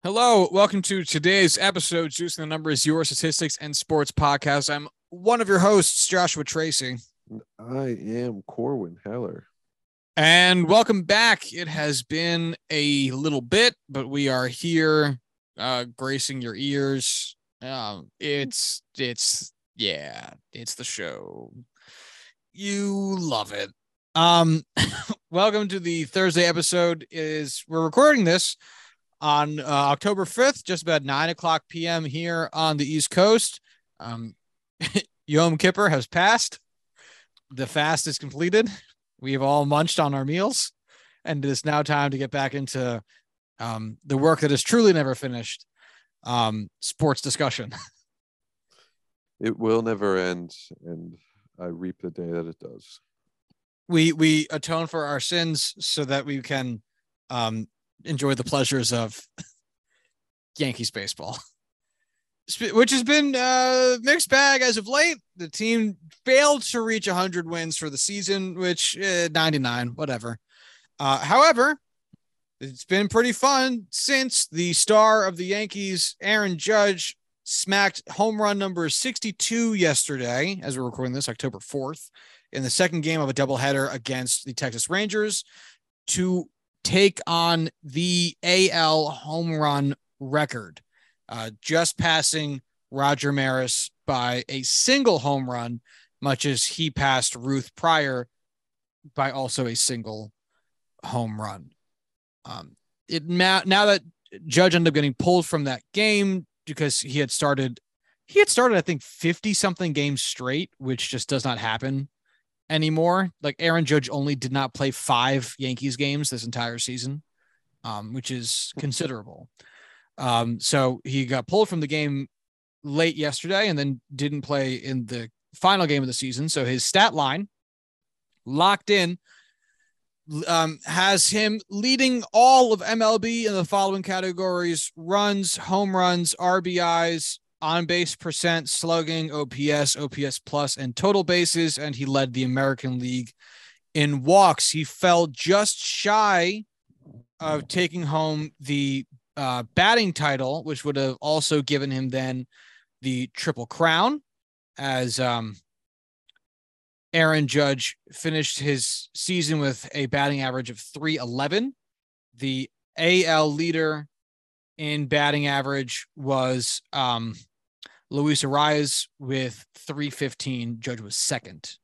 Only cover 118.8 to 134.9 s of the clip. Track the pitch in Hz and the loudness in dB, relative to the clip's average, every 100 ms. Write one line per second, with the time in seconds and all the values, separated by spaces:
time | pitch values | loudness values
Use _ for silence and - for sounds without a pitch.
118.8 | 143 123 156 120 104 - - _ - _ | -6 -4 -4 -6 -14 -20 -20 _ -20 _
119.8 | - _ _ - 131 117 117 117 - 143 | -20 _ _ -6 0 2 0 -2 2 2
120.8 | 131 127 - 135 127 131 113 196 214 170 | 2 -2 -4 -4 -2 -4 0 2 2 0
121.8 | 147 156 147 139 135 _ _ _ _ _ | -4 -2 -2 -4 -8 _ _ _ _ _
122.8 | 147 147 165 151 147 127 165 190 214 151 | -6 0 0 0 -4 -4 -2 0 0 0
123.8 | 139 127 _ 135 143 143 135 143 131 127 | -2 -4 _ -6 -4 -4 -4 -2 -2 -4
124.8 | 135 131 113 123 117 _ _ - 180 196 | -6 -6 -6 -8 -10 _ _ 0 2 4
125.8 | 165 143 131 120 131 123 156 147 123 127 | 2 0 0 -4 -6 -6 -4 -2 -2 -2
126.8 | - 190 214 160 139 156 202 _ _ _ | 0 4 4 4 -2 -2 -8 _ _ _
127.8 | _ _ _ _ _ _ - 139 185 202 | _ _ _ _ _ _ -6 2 4 2
128.8 | - 202 175 180 _ _ _ _ _ _ | 2 2 2 -4 _ _ _ _ _ _
129.8 | _ _ _ _ 156 151 160 165 160 156 | _ _ _ _ -12 -10 0 0 0 -4
130.8 | - 165 190 196 - 208 214 214 - 202 | -4 2 2 4 2 2 0 -2 -8 -4
131.8 | 240 262 262 247 - 214 247 262 247 208 | 0 2 2 0 0 6 8 8 6 2
132.8 | 185 226 220 220 226 233 220 196 165 202 | 0 2 2 2 0 -2 0 -2 0 0
133.8 | 196 196 190 185 190 175 185 180 175 160 | 0 -2 -4 -4 -4 -4 -2 -2 -2 -2
134.8 | - | -6